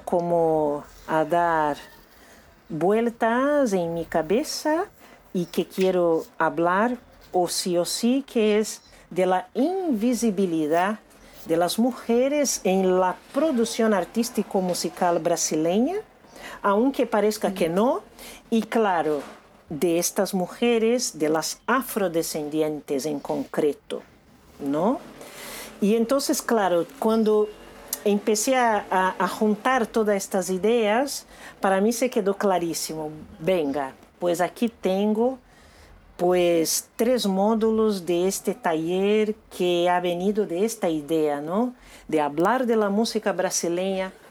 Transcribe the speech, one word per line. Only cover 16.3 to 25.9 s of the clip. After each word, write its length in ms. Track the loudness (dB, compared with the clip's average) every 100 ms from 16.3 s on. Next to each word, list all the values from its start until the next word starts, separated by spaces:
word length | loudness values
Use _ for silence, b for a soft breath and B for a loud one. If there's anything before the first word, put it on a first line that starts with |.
| B B B
aunque 440 | 0 2 2 0 0
parezca 480 | 2 0 0 -2
que 160 | 0 0
no, 320 | 2 2 0 -6 B B B -2
y 140 | -2
claro, 580 | 0 0 2 2 0 -2 -6 -16 -20 -20 -12
de 300 | -2 0 2
estas 340 | 0 -2 -2
mujeres, 880 | -2 -4 -2 0 2 2 0 -2 -2
de 100 | 0
las 300 | 0 -2 -6 -2
afrodescendientes 1400 | -2 -2 -2 -2 -2 -4 -6 -4 -2 -2 -4 -4 -4 -4
en 140 | -6
concreto, 840 | -4 -6 -4 0 0 -2 -8 -14 -14 -20 _ -20 -20 -10
¿no? 400 | -4 0 0 -2 -6 -18 B B B B B B
Y 160 | 2